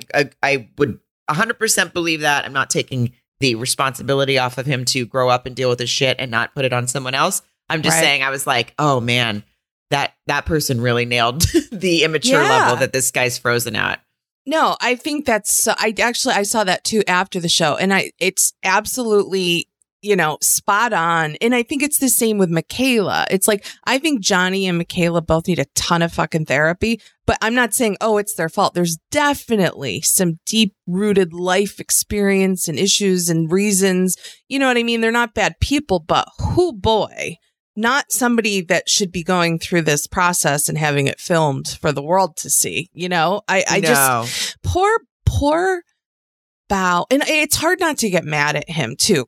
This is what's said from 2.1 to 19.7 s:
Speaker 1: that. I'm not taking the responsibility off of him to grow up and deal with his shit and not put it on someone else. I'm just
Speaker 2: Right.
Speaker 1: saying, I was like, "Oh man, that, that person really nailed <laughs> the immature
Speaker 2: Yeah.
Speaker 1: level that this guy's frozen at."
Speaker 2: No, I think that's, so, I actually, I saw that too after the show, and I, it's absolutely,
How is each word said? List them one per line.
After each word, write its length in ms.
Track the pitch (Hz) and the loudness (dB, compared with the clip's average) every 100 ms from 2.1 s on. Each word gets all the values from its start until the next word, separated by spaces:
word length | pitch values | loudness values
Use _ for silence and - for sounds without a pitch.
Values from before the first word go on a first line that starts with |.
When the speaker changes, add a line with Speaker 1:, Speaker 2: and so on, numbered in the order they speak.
| 156 | 0
Speaker 1:
that. 240 | 151 143 - | 0 0 -2
I'm 80 | |
not 160 | 143 165 | -4 -2
taking 440 | 165 - 131 120 - _ - | -2 -2 -2 -4 -6 _ -2
the 160 | 135 113 | 0 0
responsibility 840 | 127 - 135 123 127 139 135 131 | -2 -2 -2 -4 -2 0 2 0
off 180 | 123 131 | 0 -4
of 80 | 131 | -4
him 200 | 127 127 | -2 -2
to 200 | 131 117 | -2 -2
grow 240 | 131 127 | 0 2
up 160 | 123 127 | 0 -2
and 100 | 123 | -4
deal 140 | 127 | -2
with 100 | 123 | 0
his 100 | 123 | -2
shit 260 | - 131 127 | -2 0 -2
and 120 | 131 | -2
not 240 | 113 117 147 | -2 -2 -2
put 100 | 131 | -2
it 80 | |
on 140 | 123 123 | -2 -2
someone 260 | 143 127 | -6 -4
else. 280 | 135 170 196 _ _ - | 0 0 -2 _ _ -6
I'm 120 | 160 | -2
just 120 | 151 160 | 0 2
Speaker 2:
Right. 60 | |
Speaker 1:
saying, 200 | 151 139 | 2 0
I 60 | 135 | -2
was 160 | 135 143 | -4 -2
like, 260 | 120 117 - | -2 -2 0
"Oh 200 | 147 131 | 0 2
man, 440 | 120 123 117 104 - _ _ _ - | 2 0 0 -4 -10 _ _ _ -4
that, 220 | 139 - _ - | -2 -4 _ -4
that 180 | 143 - | -4 0
person 340 | 156 - 120 | -2 0 -2
really 240 | 123 120 120 | 0 0 0
nailed 360 | 120 117 143 | 0 0 0
<laughs> 300 | - 330 - | 0 0 -2
the 320 | 190 180 170 | -4 0 2
immature 380 | 160 156 254 262 | 2 2 2 2
Speaker 2:
Yeah. 80 | - | 4
Speaker 1:
level 280 | 127 127 123 | 4 2 2
that 160 | 131 | 0
this 180 | 131 - | -2 -2
guy's 260 | 139 123 120 | 0 -2 -2
frozen 380 | 120 120 117 104 | -2 -2 -2 -4
at." 260 | 95 - _ _ _ _ - | -4 -4 _ _ _ _ -4
Speaker 2:
No, 280 | 311 226 - | 0 0 0
I 140 | 233 247 | -2 -2
think 300 | 311 294 269 | -4 -4 0
that's, 380 | 214 - - | -2 0 0
so, 100 | 226 - | 0 0
I 160 | 220 202 | -2 0
actually, 320 | 226 233 262 | 0 0 0
I 80 | 196 | 0
saw 200 | 202 226 | 0 0
that 200 | 190 175 | 0 0
too 200 | - 220 180 | 0 0 2
after 320 | 180 190 185 | 2 0 -2
the 100 | 165 | 0
show, 260 | - 156 - | 2 2 2
and 180 | 190 | 2
I, 180 | 190 - - | 0 -2 -2
it's 360 | 185 - - - | -2 0 -2 -2
absolutely, 1040 | 185 190 214 - 233 208 180 190 180 170 - | 0 0 0 -4 2 2 2 0 0 0 -2